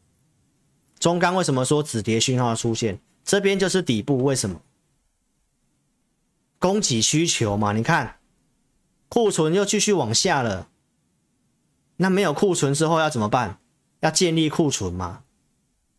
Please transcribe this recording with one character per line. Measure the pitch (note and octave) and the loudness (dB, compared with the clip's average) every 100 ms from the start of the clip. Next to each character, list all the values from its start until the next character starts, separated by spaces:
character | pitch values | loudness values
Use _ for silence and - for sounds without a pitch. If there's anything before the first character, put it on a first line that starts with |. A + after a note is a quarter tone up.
| _ _ _ _ _ _ _ _ _ _ | _ _ _ _ _ _ _ _ _ _
中 | E3+ F3 | -2 2
钢 | F3 | 2
为 | F#3 | 2
什 | E3 | 0
么 | C3 | 0
说 | B2+ D3 | 2 0
止 | D3 A#2 | 0 -4
跌 | G#2+ A2+ | -2 0
讯 | B2 B2+ | 0 0
号 | A#2+ | 0
出 | A2+ A#2 | -2 -2
现？ | A2+ A2 F#2 _ _ | -2 -4 -6 _ _
这 | - G3+ | 0 2
边 | G3 G3 | 2 0
就 | F#3+ | 0
是 | F#3 | 0
底 | F3 A2 | 0 -2
部， | A#2+ C3+ | 0 0
为 | C#3 B2+ | 0 0
什 | G#2 | -2
么？ | E2+ _ _ _ _ _ _ _ _ _ _ _ _ _ _ _ _ _ _ _ _ | -6 _ _ _ _ _ _ _ _ _ _ _ _ _ _ _ _ _ _ _ _
供 | F3+ G#3 | 0 0
给 | - A#2 | 0 0
需 | A2 D3+ E3+ | 2 0 0
求 | - G#2+ G2+ | 0 0 0
嘛， | G#2 | 0
你 | G#2+ | 0
看 | A2+ D#3+ A#2 - _ _ _ _ _ _ _ _ _ | 0 0 -2 -10 _ _ _ _ _ _ _ _ _
库 | - G#3+ | 0 0
存 | F3+ D#3 | 2 0
又 | F3+ | 0
继 | G3+ G#3 | 0 0
续 | G3 | 0
往 | F#3+ A2+ | 0 0
下 | A#2 F#3+ D3 | -2 0 0
了， | A#2+ F#2 - _ _ _ _ _ _ _ _ _ _ _ _ - | -2 -6 -10 _ _ _ _ _ _ _ _ _ _ _ _ -2
那 | F#3 | 0
没 | F#3 | 2
有 | F#3 | 0
库 | C#3+ G#3 | 2 0
存 | D#3+ C#3 | 2 0
之 | C#3+ D#3 | 0 0
后 | E3 | 2
要 | D#3 | 0
怎 | B2 | 0
么 | G#2+ | 0
办？ | B2+ G#2+ G2 _ _ _ _ | 0 -2 -8 _ _ _ _
要 | D#3+ | -2
建 | D#3+ F3 D#3+ | 2 2 2
立 | D#3 | 0
库 | D#3+ D#3 | 2 0
存 | - F#2 | 0 -4
嘛。 | F2 F2+ - _ _ _ _ _ _ _ | -6 -8 -10 _ _ _ _ _ _ _